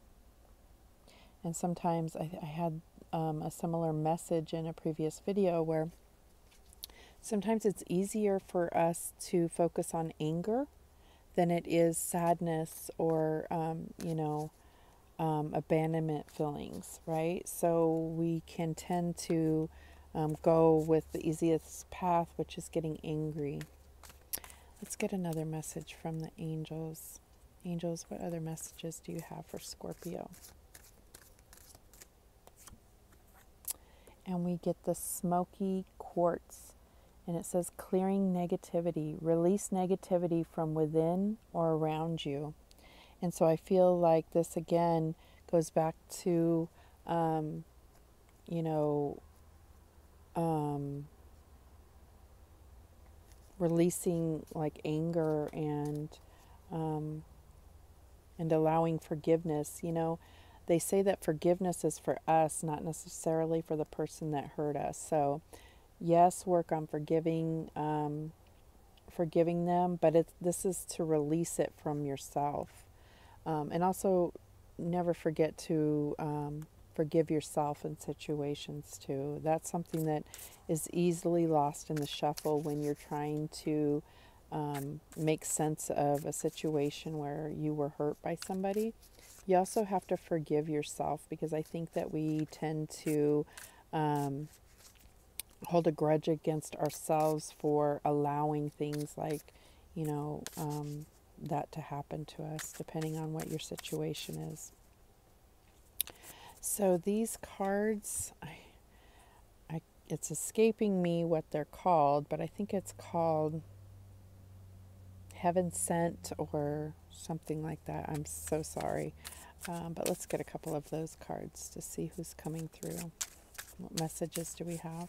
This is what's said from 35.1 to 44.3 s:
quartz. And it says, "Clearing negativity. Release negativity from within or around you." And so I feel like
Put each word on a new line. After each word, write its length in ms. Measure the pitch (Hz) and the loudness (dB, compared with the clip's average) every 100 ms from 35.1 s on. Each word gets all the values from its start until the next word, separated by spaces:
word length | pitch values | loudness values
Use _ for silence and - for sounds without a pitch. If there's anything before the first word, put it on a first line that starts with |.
| - 175 175 180 - 196 190 185 - | -4 2 2 0 -2 0 0 -4 -14
quartz. 760 | - - 170 165 - - - - - - - - - | -6 2 2 2 -6 -20 -20 -20 -20 -20 -20 -14 -6
And 100 | 170 | -6
it 80 | |
says, 260 | - 180 175 - | 0 -2 -2 -8
"Clearing 560 | - 185 190 196 196 | -2 2 2 2 2
negativity. 840 | 180 175 185 - 170 170 160 151 156 | 2 0 -2 0 0 0 0 -4 -2
Release 480 | 160 165 175 202 - | 2 6 6 4 2
negativity 760 | 190 180 190 - 180 175 170 160 | 0 2 0 2 2 4 2 0
from 260 | - 160 | -2 0
within 640 | 156 156 160 165 180 202 220 - | 2 4 4 4 2 0 -2 -6
or 200 | 175 165 | 0 2
around 520 | 156 156 156 165 165 | 4 2 0 -2 -2
you." 300 | 151 139 151 - - - - - - - | -2 -4 -6 -10 -20 -20 -20 -20 -20 -4
And 140 | 175 | -4
so 100 | - | 4
I 100 | 165 | 4
feel 440 | 160 - 185 180 175 | 4 4 6 8 8
like 320 | 170 165 - | 8 6 4